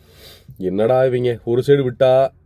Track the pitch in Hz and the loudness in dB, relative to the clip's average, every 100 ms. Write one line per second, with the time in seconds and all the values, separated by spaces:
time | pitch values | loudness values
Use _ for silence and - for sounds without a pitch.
0 | _ - - - - - 92 95 113 127 | _ -20 -20 -20 -20 -10 -6 -2 0 2
1 | 131 123 123 113 - 123 127 143 127 123 | 0 0 -2 -4 -4 -2 2 0 0 0
2 | 131 131 135 _ | 2 2 0 _